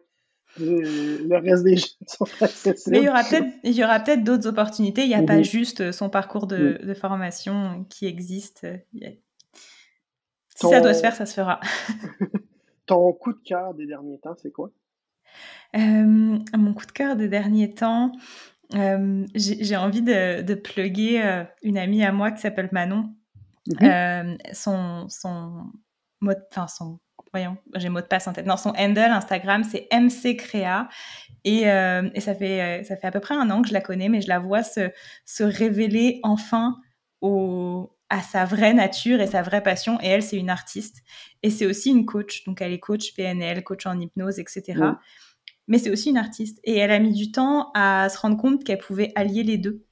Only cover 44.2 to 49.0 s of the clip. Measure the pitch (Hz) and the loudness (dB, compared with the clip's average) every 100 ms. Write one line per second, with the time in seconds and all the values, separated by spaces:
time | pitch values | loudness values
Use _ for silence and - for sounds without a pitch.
44.2 | 185 190 170 - - 160 156 - _ - | -6 -6 -8 -12 -8 0 0 0 _ -20
45.2 | - _ - _ - 233 226 202 285 262 | -20 _ -20 _ 2 2 2 -2 0 0
46.2 | 214 - 214 214 - 214 202 208 220 202 | 0 -6 -10 -8 -2 2 4 4 4 2
47.2 | 214 254 262 294 - 208 196 190 190 196 | -2 0 2 2 0 2 4 4 2 0
48.2 | 214 214 247 277 277 196 - 190 | -2 2 2 0 0 -4 -4 -4